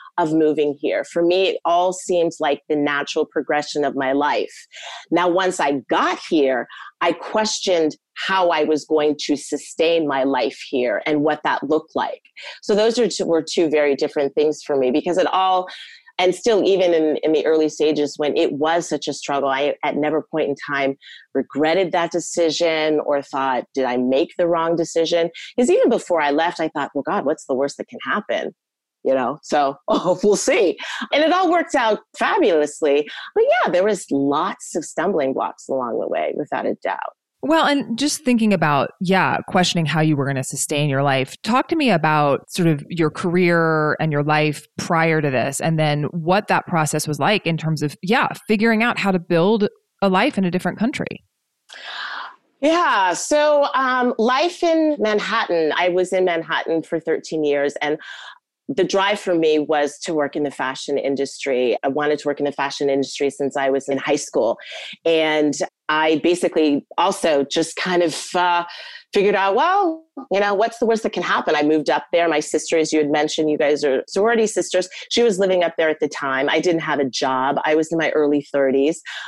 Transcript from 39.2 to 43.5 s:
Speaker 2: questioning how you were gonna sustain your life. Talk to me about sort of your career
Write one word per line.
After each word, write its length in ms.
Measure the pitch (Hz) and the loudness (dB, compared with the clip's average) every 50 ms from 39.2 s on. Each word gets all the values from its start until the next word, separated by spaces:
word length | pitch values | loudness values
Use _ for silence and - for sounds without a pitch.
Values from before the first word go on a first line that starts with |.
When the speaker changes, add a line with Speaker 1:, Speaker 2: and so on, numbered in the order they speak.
| 165 131 - - - - | 2 2 0 -2 -4 -2
Speaker 2:
questioning 380 | - 190 180 - - 175 160 | 0 0 2 2 0 0 -2
how 160 | 143 151 160 156 | 0 0 2 2
you 120 | 156 156 | 2 2
were 120 | 139 135 | 2 0
gonna 180 | 135 139 131 127 | -2 -2 -4 -4
sustain 460 | - - 139 - - 156 143 151 147 | -6 -6 -6 -6 -4 -2 0 0 0
your 120 | 135 135 143 | 0 2 2
life. 380 | 143 135 135 135 - - - - | 2 2 0 0 -4 -6 -10 -4
Talk 260 | 214 233 262 294 - | 0 0 0 0 0
to 80 | 339 | 0
me 140 | 330 294 247 | 0 2 2
about 600 | 190 160 151 156 151 151 147 143 135 - - - - | 2 2 2 2 2 4 2 2 2 0 -2 -6 -4
sort 160 | - 175 165 | 0 2 2
of 160 | 156 139 147 - | 2 0 -2 -8
your 200 | 175 160 165 151 | -4 -2 -2 -2
career 840 | - - - 175 165 180 185 175 | -2 -2 -4 0 2 2 4 4